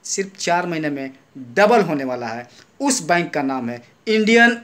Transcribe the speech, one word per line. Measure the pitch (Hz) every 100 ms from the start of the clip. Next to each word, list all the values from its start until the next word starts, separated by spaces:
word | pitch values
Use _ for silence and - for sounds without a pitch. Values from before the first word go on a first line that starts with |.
| -
सिर्फ | - 196 -
चार | - 170 180
महीने | 160 156
में | 139 135 - _ 139
डबल | 123 120 202 233
होने | 170 147
वाला | 131 123 117
है। | 113 120 - - _
उस | 277 254
बैंक | 160 175 170
का | 151
नाम | 135 135 120
है | 120 - _ -
इंडियन | 220 214 233 240 233